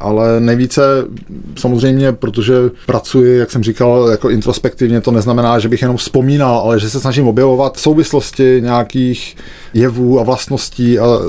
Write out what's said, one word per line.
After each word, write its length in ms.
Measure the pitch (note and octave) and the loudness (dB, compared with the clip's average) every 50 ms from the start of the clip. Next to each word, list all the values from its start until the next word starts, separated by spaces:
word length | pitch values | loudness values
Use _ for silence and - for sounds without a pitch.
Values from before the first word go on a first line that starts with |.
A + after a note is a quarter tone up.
ale 400 | - G#2 G#2+ A2 A2+ A2+ A2+ A#2 | -4 -2 0 0 2 2 2 2
nejvíce 420 | A#2 A#2 A#2 B2 B2+ B2+ - D3 C#3 C3+ C#3 C3+ - - A#2 - - - - - - - - - | 2 2 2 0 0 0 0 2 2 2 2 0 -2 -6 -10 -16 -18 -16 -16 -16 -16 -16 -10 -6
samozřejmě, 540 | - B2 B2 A#2 B2+ C3+ C3 C3+ C#3 C3+ | -4 -2 0 0 2 2 2 2 2 0
protože 420 | A#2 - - A2+ G2 A#2+ G#2 A#2 B2+ B2+ B2 B2 B2 - - | 0 -2 -4 -6 -4 -2 0 2 2 2 2 0 -2 -6 -6
pracuji, 520 | - A#2+ G#2+ - - - C3+ B2 B2 B2 B2 | -4 -4 -4 -4 0 2 2 4 4 4 2
jak 120 | A#2 - | 0 0
jsem 120 | - B2 | -2 -4
říkal, 460 | G#2 A#2 G#2+ - B2+ A#2+ A#2+ B2 A#2+ A#2 | -2 -2 -2 0 2 2 4 4 2 2
jako 200 | A2 - - A#2+ | 2 0 0 0
introspektivně, 680 | A#2+ G#2+ G2+ A#2+ A#2 - - B2+ - - C3 A2+ A#2+ A2+ | -2 0 -2 -2 -4 -2 -4 -4 -2 -2 0 0 0 0
to 100 | - B2+ | 0 0
neznamená, 480 | A#2 A2+ G2+ B2 A#2+ A#2+ A#2+ A#2 A#2+ A#2 | 0 0 0 0 0 0 0 2 0 0
že 100 | G#2 A2+ | 0 0
bych 140 | B2 - | -2 0
jenom 140 | C3 B2 B2 | 0 -2 -2
vzpomínal, 640 | A#2 - - - C3+ B2+ C3+ C#3+ D3 C#3 B2+ A#2 A#2 | -2 -4 -2 -2 0 2 2 2 2 2 2 0 0
ale 220 | G2 A2+ A#2 G#2+ | 0 0 0 0
že 100 | G#2 G#2+ | -2 -2
se 100 | B2 C3+ | -4 -4
snažím 280 | - C3 A#2+ C#3+ C3+ A#2 | -4 -2 0 0 2 2
objevovat 480 | G#2+ B2 C3+ C3+ C3 B2+ C3+ C3+ - | 2 2 2 2 2 2 0 -2 -2
souvislosti 840 | - - D#3 D3+ D#3 D#3+ - - C#3 - - - - C3+ B2+ C3 B2+ A#2 | -2 0 2 2 2 2 0 0 -2 -2 -2 -2 0 2 4 4 2 2
nějakých 720 | B2 A#2+ A#2+ A#2 - - C3 B2+ B2 A#2+ - - - - - - - - - - - - | 0 0 0 -2 -2 -2 -2 -2 -2 -2 -6 -8 -14 -16 -18 -20 -20 -20 -20 -12 -4 0
jevů 460 | A2 A#2+ B2+ A#2 B2 B2 B2 C3 B2+ | 0 0 0 0 0 0 2 2 2
a 20 | |
vlastností 760 | A2+ B2 B2+ - - - C3+ A#2+ - - - - B2 A#2+ A#2+ G#2+ | 2 0 -2 -2 -4 -6 -6 -6 -6 -8 -6 -2 0 2 2 2
a 80 | A2+ A#2+ A#2 A2 F#2 | 2 2 2 2 0